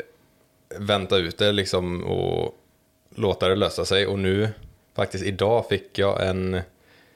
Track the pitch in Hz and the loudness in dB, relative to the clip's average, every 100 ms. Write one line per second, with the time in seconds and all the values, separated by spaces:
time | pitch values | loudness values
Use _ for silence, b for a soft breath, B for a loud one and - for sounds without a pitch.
0 | - _ _ _ _ _ - 82 101 101 | -6 _ _ _ _ _ -16 -8 -2 -2
1 | 92 98 82 - 104 101 92 92 90 87 | 2 0 0 0 0 2 0 -2 -2 -4
2 | 87 92 90 85 - - _ _ _ _ | -2 -2 -2 -2 -4 -8 _ _ _ _
3 | _ - 104 85 92 98 90 - 87 95 | _ -2 0 2 2 2 0 0 0 2
4 | 101 98 95 98 110 - - - _ - | 2 0 0 2 0 -4 -16 -20 _ -4
5 | 101 95 95 92 98 117 - 98 - - | -4 -2 -4 0 2 2 2 -2 -4 0
6 | 98 - 95 92 92 92 - b b b | 0 2 0 0 0 -2 -6 b b b
7 | b | b